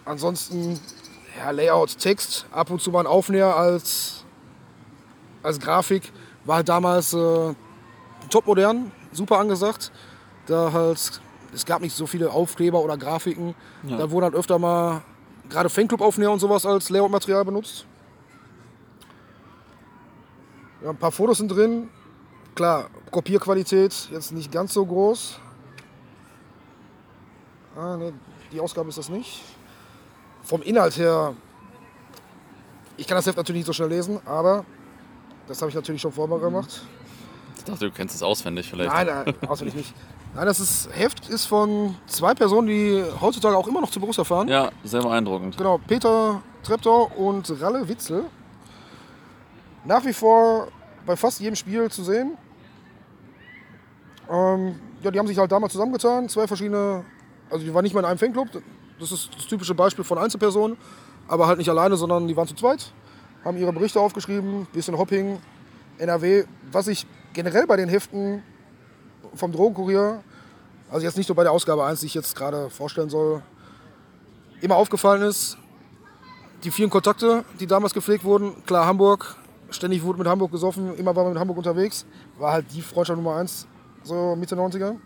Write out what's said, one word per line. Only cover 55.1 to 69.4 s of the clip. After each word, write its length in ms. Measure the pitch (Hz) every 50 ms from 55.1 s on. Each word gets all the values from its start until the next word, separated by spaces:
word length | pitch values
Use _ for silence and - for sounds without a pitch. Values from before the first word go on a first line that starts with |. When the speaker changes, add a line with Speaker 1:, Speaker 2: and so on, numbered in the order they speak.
Speaker 1:
die 80 | 190 202
haben 80 | 208
sich 120 | 202 196 190
halt 120 | 196 175
damals 220 | 196 202 214 190
zusammengetan, 560 | - 185 214 247 254 233 - 240 240 247 247 233
zwei 180 | - 214 220
verschiedene, 580 | 208 208 180 202 208 202 202 202 202 196 180 180 - - - - - - - - -
also 140 | 160 160 156
die 100 | 160 160
waren 80 | 180
nicht 120 | 185 202 180
mal 60 | 202
in 60 | 180
einem 120 | 170 180 -
Fanclub. 300 | 220 254 220 254 269 226 - 170 - - - - - - - -
Das 100 | 165 160
ist 200 | 190 165 - - -
das 120 | - -
typische 280 | - 226 196 180 165 180
Beispiel 300 | 160 180 196 - - 180
von 140 | - 175 160
Einzelpersonen, 580 | 196 226 214 202 214 208 185 208 214 220 233 - - - - - - - - - -
aber 200 | - 170 165 170
halt 120 | 165 180 170
nicht 120 | 165 170
alleine, 260 | 160 160 175 196 196
sondern 320 | 170 170 165 175 175 170 165
die 80 | 160
waren 100 | 160 170
zu 80 | 156 151
zweit, 380 | - 220 247 285 285 - - - - - - - - - - - - -
haben 120 | 170 180
ihre 160 | 175 180 180
Berichte 260 | 170 160 202 214 - 214
aufgeschrieben, 680 | 202 208 - 208 - - 202 202 190 196 202 202 185 -
bisschen 240 | - 165 170 - 170 156
Hopping, 400 | 190 190 202 196 196 196 196 185 - - - - - - - - - - - -
N 100 | 160 170
R 120 | 170 170
W. 240 | 160 180 196 202 190 - - - - 135
Was 160 | 131 190 190
ich 200 | 208 202 - - - - - - -
generell 340 | - 170 170 175 160 220 330
bei 100 | 339 214
den 120 | 190 185 170
Heften 540 | 175 202 - - - 202 202 202 202 202 - - - - - - - - - - - - - - - - - - -
vom 180 | -